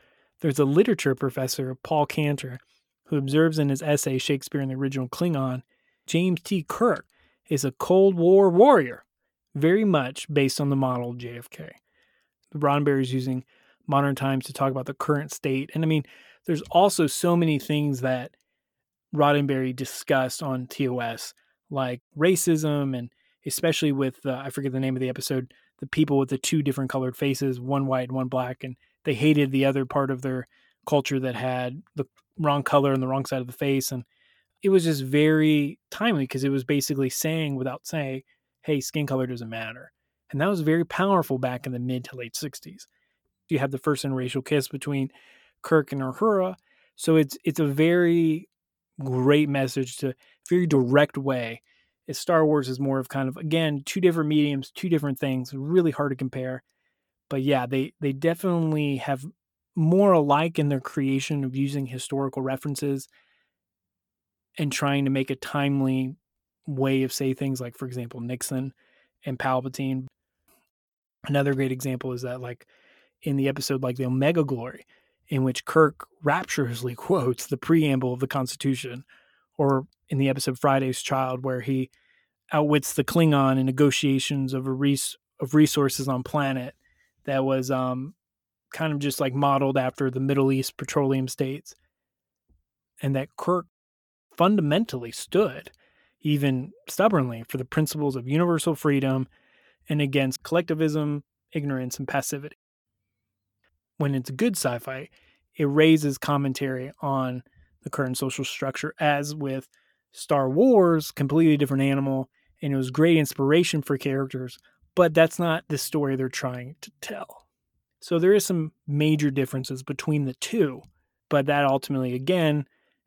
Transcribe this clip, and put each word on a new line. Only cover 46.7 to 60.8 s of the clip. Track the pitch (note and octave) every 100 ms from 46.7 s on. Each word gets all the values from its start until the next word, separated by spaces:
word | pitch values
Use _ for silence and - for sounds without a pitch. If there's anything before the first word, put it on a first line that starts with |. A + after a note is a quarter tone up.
| _ _
So | - - D#3+
it's, | C#3+ -
it's | - D#3
a | D3
very | C#3 D#3+ F3+ E3+ E3+ D#3+ D#3 - _ _ _ _ -
great | C3+ B2+ C3 D3 D3
message | C#3 C3 C#3 B2 -
to | C3+ - _ _ -
very | F3+ E3+
direct | C#3+ A#2+ C#3+ D3 C#3+
way. | C3+ C3 A2+ A#2 _ _ _ _ -
It's | -
Star | - E3
Wars | D3+ D3+ C3
is | C3
more | C#3 C3+
of | B2+
kind | C#3 C3
of, | -
again, | D#3+ E3 D#3+ C#3+ -
two | F#3+
different | F3+ E3 D3+
mediums, | D3+ D3 C#3 C3
two | - F#3
different | D#3+ C#3+ C3
things, | C#3 C3 B2+
really | C#3 C#3+ F3+ E3
hard | C3+ D3
to | C3
compare. | C3 C3 B2+ B2+ _ _ _ _ _ _ -
But | C#3
yeah, | C3+ C#3
they, | B2 C3 C#3 -
they | C#3+
definitely | C3+ E3 E3+ F#3+ E3+ D#3+ D3+ C#3+ C3+
have | - C3 D#3 - _ _ _
more | - D#3 F#3 G3+
alike | E3+ C#3+ C#3+ E3 E3
in | D3
their | C3+